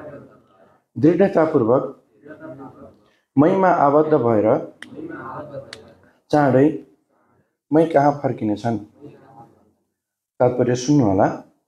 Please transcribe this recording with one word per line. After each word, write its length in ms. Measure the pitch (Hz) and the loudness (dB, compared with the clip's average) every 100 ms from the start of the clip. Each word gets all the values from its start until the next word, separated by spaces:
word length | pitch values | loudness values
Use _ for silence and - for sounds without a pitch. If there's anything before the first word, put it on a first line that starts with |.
| - - - _ _ _ _ _ _ - | -20 -20 -20 _ _ _ _ _ _ 0
दृढतापूर्वक 1040 | 143 175 196 170 160 151 110 131 - - _ _ 147 151 156 135 135 - - _ _ _ _ 135 | 2 4 2 2 0 0 2 0 -2 -12 _ _ -20 -20 -20 -18 -20 -20 -20 _ _ _ _ 0
मैमा 300 | 156 190 185 | 2 2 0
आबद्ध 460 | 170 143 143 156 | 2 2 2 2
भएर 580 | 151 117 110 107 139 - - - - - - - - 139 139 - - - _ _ _ _ | 0 2 0 0 -2 -4 -18 -20 -18 -16 -16 -16 -16 -16 -18 -18 -20 -20 _ _ _ _
चाँडै 540 | 151 143 127 147 151 - _ _ _ _ _ _ _ _ | 2 4 4 4 0 -12 _ _ _ _ _ _ _ _
मै 140 | 151 165 | 0 2
कहाँ 340 | 151 143 143 | 2 0 0
फर्किनेछन्।" 560 | 135 113 110 101 117 107 - _ 143 - - - - _ _ _ _ _ _ _ _ _ | -6 -4 -6 -4 -4 -6 -10 _ -20 -20 -20 -20 -20 _ _ _ _ _ _ _ _ _
तात्पर्य 340 | 123 123 120 | 0 2 -2
सुन्नु 300 | 123 - 147 | -2 0 2
होला। 500 | 107 95 135 - - _ | 2 2 0 -2 -14 _